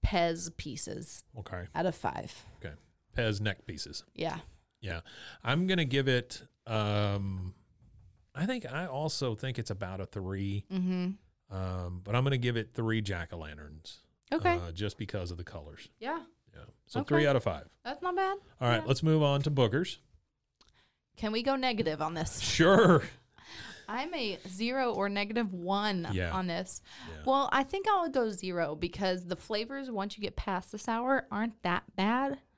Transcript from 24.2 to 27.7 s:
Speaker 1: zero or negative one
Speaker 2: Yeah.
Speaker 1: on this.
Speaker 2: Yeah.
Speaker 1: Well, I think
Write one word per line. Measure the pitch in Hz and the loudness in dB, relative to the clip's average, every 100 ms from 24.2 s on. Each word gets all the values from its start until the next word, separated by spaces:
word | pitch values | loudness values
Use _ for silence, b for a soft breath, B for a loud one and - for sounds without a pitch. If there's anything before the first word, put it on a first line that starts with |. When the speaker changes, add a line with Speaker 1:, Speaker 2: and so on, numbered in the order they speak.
| 226 185 190 | -2 -4 -8
Speaker 1:
zero | 185 226 262 254 | -2 -2 2 0
or | 202 202 | 2 0
negative | 202 208 220 220 | 0 0 0 -2
one | 180 175 196 214 190 170 | -4 -2 0 2 0 -2
Speaker 2:
Yeah. | 92 87 | 0 0
Speaker 1:
on | 190 185 | 0 -2
this. | 170 185 - B B B | -4 -4 -10 B B B
Speaker 2:
Yeah. | B | B
Speaker 1:
Well, | - 269 277 | 2 2 4
I | 262 | 2
think | 269 | 0